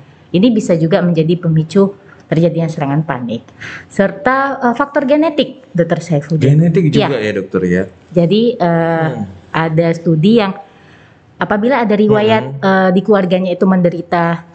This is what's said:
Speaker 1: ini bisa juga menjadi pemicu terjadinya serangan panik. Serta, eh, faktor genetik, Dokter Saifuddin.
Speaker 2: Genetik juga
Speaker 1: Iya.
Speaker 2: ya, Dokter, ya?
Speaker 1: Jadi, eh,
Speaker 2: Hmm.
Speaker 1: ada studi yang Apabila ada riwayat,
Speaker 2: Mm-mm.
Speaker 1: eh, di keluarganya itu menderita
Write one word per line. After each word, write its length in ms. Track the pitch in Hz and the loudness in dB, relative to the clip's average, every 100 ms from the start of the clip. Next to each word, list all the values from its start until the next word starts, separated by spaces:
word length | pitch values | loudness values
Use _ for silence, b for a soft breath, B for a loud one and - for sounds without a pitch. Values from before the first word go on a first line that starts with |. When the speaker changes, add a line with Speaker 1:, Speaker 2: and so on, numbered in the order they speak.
| b b b | b b b
Speaker 1:
ini 220 | 175 240 | 0 2
bisa 240 | 214 - 170 | 2 0 0
juga 240 | 160 190 | 2 2
menjadi 400 | 175 160 160 175 | 2 0 0 0
pemicu 560 | 165 156 156 202 196 - B B - | 0 0 0 0 0 -2 B B -4
terjadinya 420 | 156 170 165 165 | 0 0 0 -4
serangan 320 | 165 139 147 | -4 -2 -2
panik. 460 | 156 127 117 113 - - B B B | -2 -6 -6 -8 -10 -18 B B B
Serta, 720 | - 196 196 254 262 277 269 | -2 -2 -2 -2 0 -2 -2
eh, 160 | 240 233 | -2 -2
faktor 300 | 277 302 262 | -2 -2 0
genetik, 580 | 294 320 330 240 - - | 2 2 0 -4 -6 -8
Dokter 280 | 170 165 165 | -2 -2 -2
Saifuddin. 580 | - 147 - 160 123 151 | -2 -4 -2 0 2 4
Speaker 2:
Genetik 320 | 170 165 160 | 4 2 2
juga 260 | 220 175 127 | 2 0 -2
Speaker 1:
Iya. 40 | |
Speaker 2:
ya, 100 | 107 | -2
Dokter, 280 | 98 - 95 | -4 -4 -2
ya? 200 | 90 90 98 - - | 0 0 -2 -10 -4
Speaker 1:
Jadi, 300 | 165 170 208 240 | 0 2 2 0
eh, 560 | - 175 165 165 165 160 | 0 0 0 0 0 -2
Speaker 2:
Hmm. 160 | 120 98 - - | -4 -10 -12 -8
Speaker 1:
ada 380 | - 165 156 165 | -4 0 0 0
studi 420 | 165 170 160 185 233 | 0 0 2 4 4
yang 160 | 196 190 - b b b b b _ - | 2 -6 -16 b b b b b _ -10
Apabila 400 | 170 208 226 269 | -4 -2 0 0
ada 80 | 220 | 0
riwayat, 520 | 208 214 214 214 220 135 139 | 2 2 2 2 0 -2 -4
Speaker 2:
Mm-mm. 80 | |
Speaker 1:
eh, 260 | 196 190 185 185 | 0 2 2 2
di 80 | |
keluarganya 480 | 190 202 185 180 185 | 2 2 2 0 -2
itu 160 | - 190 | 0 0
menderita 800 | 185 175 170 - 175 170 170 - | 2 0 -2 -4 -2 0 -2 -8